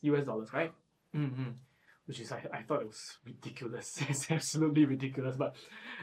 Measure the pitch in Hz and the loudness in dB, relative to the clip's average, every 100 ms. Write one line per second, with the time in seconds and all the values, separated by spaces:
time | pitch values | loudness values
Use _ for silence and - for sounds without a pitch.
0 | 147 143 135 110 110 131 165 - _ _ | 4 4 4 -2 -2 -2 -2 -4 _ _
1 | _ 151 143 127 131 127 - _ _ _ | _ -2 -2 -2 -6 -8 -16 _ _ _
2 | - 131 110 123 - 143 - 143 110 - | -12 -10 -8 -8 -6 -6 0 0 -2 -10
3 | - - 120 - 123 - 123 117 - - | -14 -16 -16 -14 -12 -8 -8 -8 -8 -4
4 | 143 139 - 160 - 151 156 151 147 131 | -2 0 0 0 2 2 6 8 8 6
5 | 135 135 131 131 143 - - - - - | 0 -2 -2 0 -2 -4 -14 -16 -14 -12